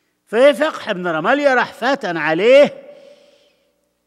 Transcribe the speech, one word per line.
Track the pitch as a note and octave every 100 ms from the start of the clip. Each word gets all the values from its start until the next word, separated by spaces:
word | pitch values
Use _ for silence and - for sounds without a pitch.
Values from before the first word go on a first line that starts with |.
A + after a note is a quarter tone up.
| _ _ -
ففقح | G#3+ C#4 A#3+ D4+ - -
ابن | F3+ F3+
رماليا | D#3+ F#3 C#4+ C#4+ B3+
راح | G#3+
فتن | - A#3+ C#4 F#3+ E3
عليه | D3+ D#3+ A3 C4+ C4+ - - - - - _ _ _ _ _ _ _ _